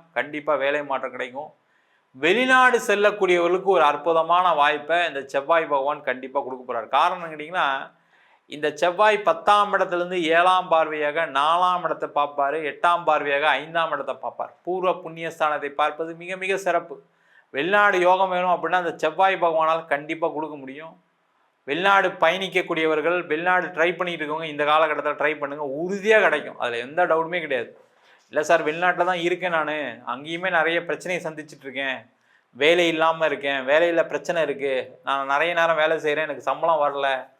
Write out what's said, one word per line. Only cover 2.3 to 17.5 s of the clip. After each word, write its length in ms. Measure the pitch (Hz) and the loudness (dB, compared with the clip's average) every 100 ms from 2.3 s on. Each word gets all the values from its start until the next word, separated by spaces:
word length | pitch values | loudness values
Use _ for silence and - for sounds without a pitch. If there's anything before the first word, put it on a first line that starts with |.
| 220 262 254 254 233 226 | 2 4 6 6 4 0
செல்லக்கூடியவர்களுக்கு 840 | 202 208 202 190 175 170 180 190 180 | 2 2 2 2 2 2 0 2 4
ஒரு 80 | 147 | 4
அற்புதமான 640 | 147 170 165 165 175 180 | 2 0 2 2 2 4
வாய்ப்பை 440 | 151 147 151 151 170 165 | 4 2 0 0 0 0
இந்த 160 | 139 135 | -4 -6
செவ்வாய் 440 | 139 139 165 156 | -4 0 0 2
பகவான் 340 | 139 139 147 135 | -2 -2 -4 -4
கண்டிப்பா 300 | 127 131 139 | -6 -6 -6
கொடுக்க 240 | 123 127 123 | -6 -10 -8
போறார். 220 | 117 107 | -8 0
காரணம் 420 | 135 170 185 165 | 2 2 0 -10
கேட்டீங்கன்னா, 380 | 156 151 180 147 135 - _ _ _ _ _ - | -12 -8 -2 -2 -2 -8 _ _ _ _ _ -18
இந்த 160 | 147 147 147 | -4 -4 0
செவ்வாய் 360 | 175 175 214 208 185 | 0 4 2 4 0
பத்தாம் 440 | 160 - 208 196 | 0 2 2 4
இடத்துல 260 | 190 180 175 | 0 0 -2
இருந்து 180 | 180 185 | -4 -2
ஏழாம் 440 | 160 165 180 185 170 | 2 4 4 4 2
பார்வையாக 520 | 160 156 151 147 151 160 135 | 2 2 -2 -2 -2 -2 0
நாலாம் 460 | 151 175 180 180 | 2 2 2 0
இடத்தை 240 | 160 - 151 | -2 -4 -4
பார்ப்பாரு, 440 | 147 143 143 139 156 147 | -2 -2 0 -2 -2 -6
எட்டாம் 360 | - - 170 156 | 0 2 2 2
பார்வையாக 380 | 151 143 139 151 135 | 2 2 0 2 0
ஐந்தாம் 300 | 156 165 160 | -2 -2 -2
இடத்தை 240 | 143 135 | -2 -6
பார்ப்பார். 380 | 127 120 - 120 - | -8 -8 -10 -12 -10
பூர்வ 280 | - 180 180 175 | -8 -2 -2 -2
புண்ணியஸ்தானத்தை 680 | 170 165 165 160 156 147 143 143 | -6 -10 -8 -2 -2 -2 -4 -2
பார்ப்பது 340 | 151 151 165 | -2 -2 -8
மிக 220 | 165 175 185 | -10 -10 -6
மிக 200 | 185 190 | -4 -2
சிறப்பு. 400 | 185 170 170 135 _ _ _ _ _ | 0 -2 -2 -16 _ _ _ _ _